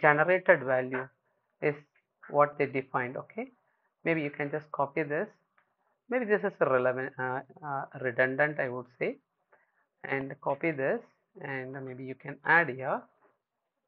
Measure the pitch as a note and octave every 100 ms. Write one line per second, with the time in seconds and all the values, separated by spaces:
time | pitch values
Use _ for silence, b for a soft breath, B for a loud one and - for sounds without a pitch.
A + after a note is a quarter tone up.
0 | D3+ D3 D#3+ F#3 F#3 D#3+ C3 C3 B2+ C3
1 | C3 _ _ _ _ _ D3+ D3 - _
2 | _ _ - C#3+ D3 D3 C3+ C3 - C3
3 | B2 D3 - A3 C4 _ _ _ _ _
4 | E3 D#3+ C#3+ C#3+ C#3+ D3+ - - C3+ D#3+
5 | C#3+ D3+ G#3+ _ _ _ _ _ _ _
6 | - B3+ G#3 G3+ G3 - D3 B2+ B2+ B2+
7 | C3+ - B2+ C3 - - D3+ C#3 - B2
8 | B2+ A#2+ C3 C3+ D3+ D3 C3 B2 B2 _
9 | G3 C#4 _ _ _ b b b b _
10 | C#3 C3+ C3+ - D3 C#3 E3 C#3 C#3 A#3
11 | - _ _ - C#3+ C3+ B2+ C3+ C3 B2+
12 | B2+ C3 C#3+ - - E3 D3+ C3 C3+ A#3
13 | - _ _ _ _ _ _ _